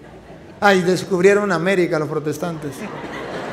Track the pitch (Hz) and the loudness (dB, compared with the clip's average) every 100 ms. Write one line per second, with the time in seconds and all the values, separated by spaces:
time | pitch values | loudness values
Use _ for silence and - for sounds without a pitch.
0 | - - - - - - 208 196 175 180 | -20 -20 -20 -20 -18 0 4 4 4 0
1 | - 190 185 202 208 170 175 196 170 156 | 0 4 6 6 2 0 2 2 2 0
2 | 151 151 151 151 175 160 147 131 202 160 | -2 -4 -4 -4 -4 -6 -8 -10 -12 -10
3 | - - - - - | -10 -10 -10 -10 -8